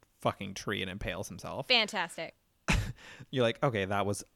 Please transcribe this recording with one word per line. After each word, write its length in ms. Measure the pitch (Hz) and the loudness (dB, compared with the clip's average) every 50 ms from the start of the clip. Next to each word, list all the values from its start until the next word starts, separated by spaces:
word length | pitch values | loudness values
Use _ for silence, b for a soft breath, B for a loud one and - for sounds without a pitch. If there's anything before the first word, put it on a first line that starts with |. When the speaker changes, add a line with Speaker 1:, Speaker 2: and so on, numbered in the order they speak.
| _ _ _ _ | _ _ _ _
Speaker 1:
fucking 320 | - 123 - - 98 98 95 | -2 0 0 0 -6 -8 -8
tree 260 | - - 120 104 98 | -8 -4 -2 -2 -2
and 80 | 95 92 | -2 -4
impales 360 | 90 104 - 107 87 90 107 - | -4 -6 -4 -4 -4 -4 -6 -8
himself. 380 | - - - 85 82 110 143 - | -8 -10 -8 -8 -6 -6 0 2
Speaker 2:
Fantastic. 680 | 254 233 214 190 220 196 170 170 - - 165 - - _ _ _ _ _ - - | 4 4 4 2 -2 -4 -4 -4 -6 -10 -12 -12 -12 _ _ _ _ _ 0 2
Speaker 1:
<laughs> 640 | - - - - - - - - - - - - | 2 2 2 -2 -6 -10 -14 -20 -18 -18 -14 -4
You're 120 | - 127 120 | 2 4 4
like, 180 | 113 117 - 147 | 4 4 4 2
"Okay, 220 | 143 110 101 95 | 2 4 2 2
that 200 | 95 101 101 98 | 2 2 2 2
was 180 | 101 101 - - _ _ | 2 0 -2 -4 _ _